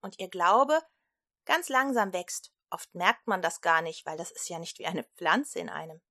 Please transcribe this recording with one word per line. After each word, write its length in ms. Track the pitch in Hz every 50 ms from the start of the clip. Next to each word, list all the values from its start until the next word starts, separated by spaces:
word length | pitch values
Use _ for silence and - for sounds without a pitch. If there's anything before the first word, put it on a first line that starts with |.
und 180 | - 190 - _
ihr 100 | 185 185
Glaube 540 | - 185 170 175 202 233 277 277 302 320 320 _ _ _ _ _ _ _ _ _ _ _ _
ganz 240 | - - 330 349 -
langsam 440 | 269 254 262 277 262 240 208 190 185
wächst. 400 | 180 180 - - - - - _ _ _ _
Oft 240 | - - - _ _
merkt 320 | 180 175 196 233 - _
man 160 | - 208 185 170
das 180 | 165 165 -
gar 220 | - 175 165 160 165
nicht, 240 | 165 160 - -
weil 100 | - 156
das 140 | 156 170 -
ist 180 | - - - -
ja 100 | 175 165
nicht 200 | 170 - - -
wie 80 | -
eine 180 | 160 170 - -
Pflanze 540 | _ _ - 180 160 165 226 294 - - -
in 100 | 170 165
einem. 320 | - 151 160 160 160 165 _ _